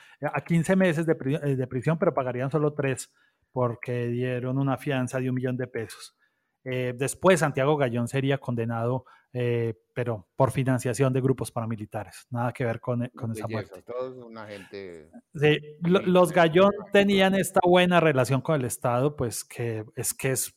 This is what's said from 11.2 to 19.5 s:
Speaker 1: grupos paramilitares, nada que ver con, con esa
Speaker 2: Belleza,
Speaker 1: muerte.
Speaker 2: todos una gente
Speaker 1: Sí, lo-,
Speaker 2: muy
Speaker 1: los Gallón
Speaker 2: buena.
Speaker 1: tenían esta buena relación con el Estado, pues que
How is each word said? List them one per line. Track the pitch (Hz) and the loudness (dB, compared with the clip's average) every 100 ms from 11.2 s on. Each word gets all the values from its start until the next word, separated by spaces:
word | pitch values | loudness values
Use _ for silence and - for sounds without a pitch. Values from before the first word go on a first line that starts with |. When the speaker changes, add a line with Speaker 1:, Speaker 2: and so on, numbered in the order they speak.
Speaker 1:
grupos | 131 131 - | 2 0 -2
paramilitares, | 120 113 107 104 110 98 - - | -6 -6 -6 -8 -10 -10 -16 -10
nada | 120 120 | -4 -4
que | - 120 | -2 -4
ver | 113 | -4
con, | - 120 120 - | -4 -4 -4 -6
con | 113 | -8
esa | 110 110 | -6 -6
Speaker 2:
Belleza, | 107 92 | -8 -8
Speaker 1:
muerte. | 92 | -16
Speaker 2:
todos | - 123 131 127 | -12 -10 -10 -12
una | 117 113 107 | -18 -16 -14
gente | 101 90 101 95 82 78 233 _ | -16 -14 -14 -14 -16 -18 -20 _
Speaker 1:
Sí, | 151 151 151 - - | 0 2 2 -4 -6
lo-, | 170 185 | 0 0
Speaker 2:
muy | 185 | 4
Speaker 1:
los | 180 175 | 4 6
Gallón | 175 165 165 196 202 | 4 4 6 4 2
Speaker 2:
buena. | - | 2
Speaker 1:
tenían | 202 202 196 190 | 4 4 4 4
esta | 196 - 185 | 2 2 2
buena | 180 180 180 175 | 6 6 6 6
relación | 160 131 113 131 | 4 4 2 0
con | - 151 | 0 0
el | 123 | 0
Estado, | - 127 120 147 147 | -2 0 2 0 0
pues | 120 - | -4 -4
que | - | -12